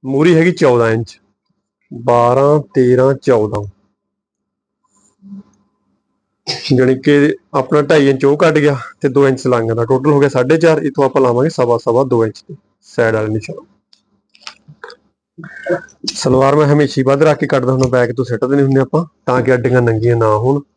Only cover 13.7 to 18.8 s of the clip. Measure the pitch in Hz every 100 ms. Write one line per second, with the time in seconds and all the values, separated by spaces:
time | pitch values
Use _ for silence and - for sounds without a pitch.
13.7 | _ _ _ _ _ _ _ - - _
14.7 | 151 - - _ _ _ - 160 - -
15.7 | - - _ 196 196 - 131 135 147 147
16.7 | 147 143 - 131 139 156 147 143 139 127
17.7 | 131 131 123 120 117 123 113 127 143 135
18.7 | 135